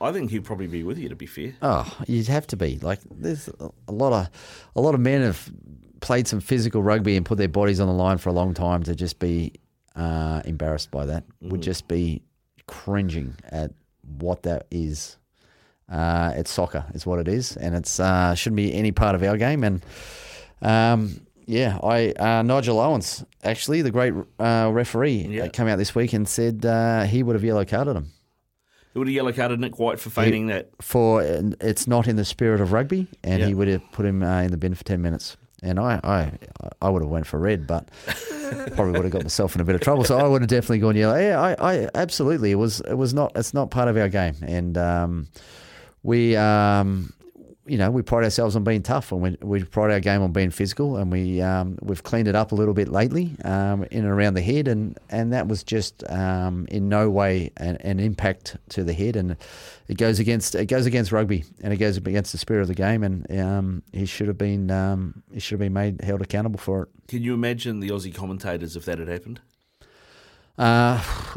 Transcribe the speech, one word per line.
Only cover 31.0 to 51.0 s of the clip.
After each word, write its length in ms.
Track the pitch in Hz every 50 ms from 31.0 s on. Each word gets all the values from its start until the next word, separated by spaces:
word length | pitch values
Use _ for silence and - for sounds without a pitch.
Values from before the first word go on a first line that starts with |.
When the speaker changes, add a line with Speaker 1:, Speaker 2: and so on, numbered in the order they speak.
| 113 113 110 110
Speaker 2:
uh, 280 | 80 76 85 76 98 104 - -
it's 280 | - 113 104 - - 123
not 180 | 120 120 117
in 80 | 123 110
the 100 | 107 101
spirit 360 | - - - 127 113 110 101
of 100 | 98 87
rugby, 380 | 104 113 139 143 190 190 185 - - - -
and 160 | 87 95 95
Speaker 1:
Yeah. 60 | 101 98
Speaker 2:
he 60 | 98
would 120 | 95 101
have 160 | 98 95 92 - -
put 160 | - - 101
him, 160 | 101 95 95
uh, 200 | 90 90 92 90
in 100 | 92 92
the 40 | 90
bin 200 | 78 92 90 92
for 80 | - -
ten 180 | - 95 87
minutes. 340 | 87 85 80 - - - - - _ _ _ _
And 200 | 92 92 90 95
I, 180 | 117 123 113 - -
I, 280 | - 101 90 78 73 - - - - - - - - - -
I 80 | - 95
would 140 | 95 90
have 80 | 78 73
went 160 | 80 82 76
for 120 | - - 76
red, 280 | 87 104 107 85 73
but 220 | 71 82 82 - - - - -
Speaker 1:
<laughs> 720 | - - - - - 311 294 294 277 277 277 269 - -
Speaker 2:
probably 160 | - 101 92
would 100 | 87 90
have 80 | 90 92
got 140 | 85 90 73
myself 320 | 78 - - 101 90 -
in 40 | 87
a 40 | 85
bit 100 | 90 92
of 60 | 87
trouble. 240 | - 139 147 135 120
So 140 | 120 127 131
I 100 | 143 143
would 120 | 139 131
have 60 | 120 110
definitely 300 | 127 120 117 - 113 107
gone 160 | 110 110 107
yellow. 240 | 107 107 110 117 165
Yeah, 200 | 196 208 180 135
I, 160 | 160 185 - - - 180 185 135
I, 60 | 104 - -
absolutely. 560 | 143 180 165 - - 143 139 165 143 110 101
It 40 | 98
was, 240 | 101 113 117 104 -
it 120 | - - 123
was 180 | 127 131 117
not, 200 | 131 147 143 - -
it's 180 | 113 113 -
not 180 | - 143 131 -
part 160 | - 127 123 120
of 80 | 107
our 120 | 110 104 95
game. 280 | 95 98 92 82 71 73
And, 360 | 78 - 87 87 87 87 82 87
um, 480 | 87 87 87 87 87 85 87 85 73 - - - - - - - - - - - - - _ _
we, 340 | - - 117 120 117 117 113
um, 760 | 107 107 107 107 104 104 104 101 101 101 98 98 95 85 - - _ - - - - - - - - _
you 120 | - 147 104
know, 100 | 92 104
we 140 | 123 127
pride 220 | - - 123 117 117
ourselves 320 | 107 - - 117 107 98
on 80 | 113 101
being 180 | 113 110 104
tough, 300 | - 117 131 143 - -
and 80 | 95 90
we, 160 | 90 92 90 -
we 200 | - 101 101 98
pride 300 | 90 - - 110 107 107
our 80 | 104 98
game 220 | 90 101 98 101
on 100 | 95 90
being 180 | 82 101 92 90
physical, 460 | - - 98 95 - - 147 143 131
and 160 | 98